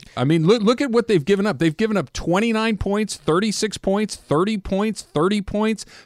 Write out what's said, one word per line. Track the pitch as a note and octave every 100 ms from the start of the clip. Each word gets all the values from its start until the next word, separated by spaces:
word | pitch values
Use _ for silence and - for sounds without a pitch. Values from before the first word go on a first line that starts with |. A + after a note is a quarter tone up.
| - -
I |
mean, | C3 E3 D#3+
look, | A#3
look | G#3 B3
at | C#4+
what | A3+ A3+
they've | F#3+ C#3
given | G3 G#3
up. | C3+
They've | E3 D#3
given | A3 G3+
up | C3
twenty-nine | - - F3+ A#3 A3 A3 G#3+
points, | G3 G3+ G#3+ -
thirty-six | - E3 A3 - G#3+ -
points, | - G3 G#3+ -
thirty | - D3 G3 A3
points, | - F#3+ G#3+ -
thirty | - D3 F3+ G#3+
points, | F#3+ G#3 G#3+ A3 - -